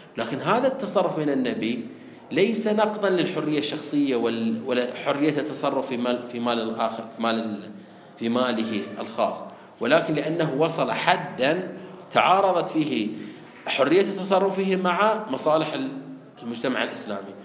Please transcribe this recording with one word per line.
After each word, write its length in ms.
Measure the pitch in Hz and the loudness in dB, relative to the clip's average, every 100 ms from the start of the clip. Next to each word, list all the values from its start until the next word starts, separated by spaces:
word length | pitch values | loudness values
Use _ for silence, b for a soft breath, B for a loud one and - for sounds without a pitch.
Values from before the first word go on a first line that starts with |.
| B - | B -6
لكن 220 | 113 131 | -4 -2
هذا 280 | 139 220 262 | 2 2 2
التصرف 500 | 262 202 196 175 151 | 0 0 2 2 2
من 120 | 151 | 0
النبي 580 | 139 123 107 107 117 - B B B B | 2 0 0 -2 -2 -6 B B B B
ليس 360 | 127 208 220 220 | 2 4 4 2
نقضا 420 | 208 214 - 196 | 2 2 2 2
للحرية 500 | 180 151 156 151 151 | 2 2 -2 -2 0
الشخصية 560 | - - - 147 143 120 | 0 -4 -2 2 2 2
وال-، 460 | 117 113 113 113 127 | 2 0 0 -2 0
ولا 220 | 123 123 - 143 | 0 0 -2 -2
حرية 320 | 139 151 143 | 0 2 0
التصرف 500 | 135 135 143 135 131 | -2 -2 -2 -2 -2
في 100 | 123 | -2
مال، 320 | 123 120 - | 0 -2 -4
في 100 | 120 | -4
مال 220 | 120 117 | 0 0
الآخر، 420 | 110 110 113 - 107 - | -2 -2 -2 -2 -10 -4
في 60 | |
مال 160 | 113 113 | 0 0
ال-، 320 | 110 101 - B B B B - | -2 -6 -10 B B B B -6
في 120 | 117 | -2
ماله 520 | 120 127 113 110 107 95 - | 2 2 0 -2 -2 -4 -8
الخاص، 460 | - - 107 - - B B - | -8 -2 -2 -2 -10 B B -6
ولكن 340 | 117 156 - | 2 2 2
لأنه 400 | 151 143 170 156 135 | -2 -2 -2 0 2
وصل 340 | 165 160 127 | 0 2 0
حدا 840 | - - 185 - - 131 175 185 - B B - | 0 2 2 0 0 2 2 -2 -10 B B 0
تعارضت 580 | 120 123 190 196 175 156 | 4 6 6 6 2 0
فيه 380 | 160 147 123 107 B B B B B - | 0 0 0 -2 B B B B B -4
حرية 360 | - 139 175 | 2 4 4
تصرفه 720 | 202 190 185 190 196 190 190 185 | 4 -2 0 2 2 0 0 2
مع 540 | 185 175 214 214 - | 2 2 2 2 -2
مصالح 440 | 131 156 156 151 | -2 2 2 2
ال-، 160 | 143 135 - - - - - | -4 -6 -8 -12 -16 -18 -14
المجتمع 400 | 117 117 135 117 | -10 -6 -2 -2
الإسلامي، 500 | 120 - - 101 98 - | -2 -4 -8 -8 -10 -16